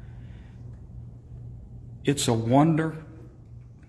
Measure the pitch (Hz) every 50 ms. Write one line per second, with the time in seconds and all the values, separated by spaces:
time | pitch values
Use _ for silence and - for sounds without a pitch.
0 | - - - - - - - - - - - - - - - - - - - -
1 | - - - - - - - - - - - - - - - - - - - -
2 | - 143 143 - - 127 117 110 110 113 127 139 151 165 160 151 160 160 156 -
3 | - - - - - - - - - - - - - - - - -